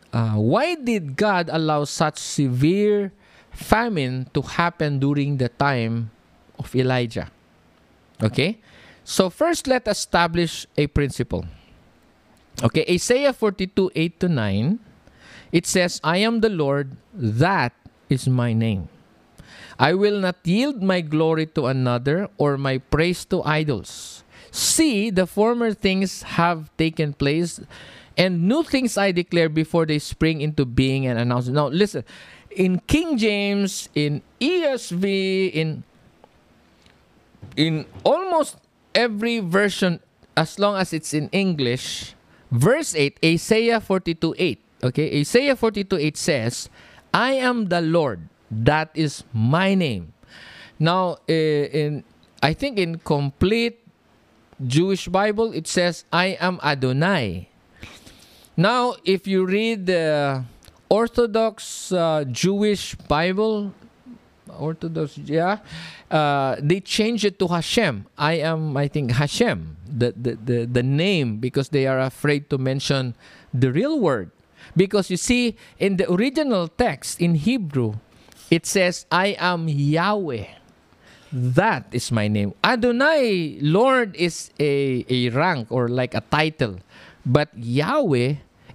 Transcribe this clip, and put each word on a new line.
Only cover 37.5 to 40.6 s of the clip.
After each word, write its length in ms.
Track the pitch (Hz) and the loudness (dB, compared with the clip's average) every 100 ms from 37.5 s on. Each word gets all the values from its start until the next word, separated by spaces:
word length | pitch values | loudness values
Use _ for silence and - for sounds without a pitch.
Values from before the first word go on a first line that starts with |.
in 320 | - 160 156 - - | -2 -2 -2 -6 -4
almost 560 | 196 311 381 330 285 - _ _ _ 196 | 0 2 2 0 -2 -6 _ _ _ 0
every 400 | 240 208 233 233 | 0 0 -2 -2
version, 640 | 180 185 208 - 185 170 - _ _ - | 0 2 2 0 -2 -2 -8 _ _ -4
as 220 | 160 | -2
long 160 | - | 0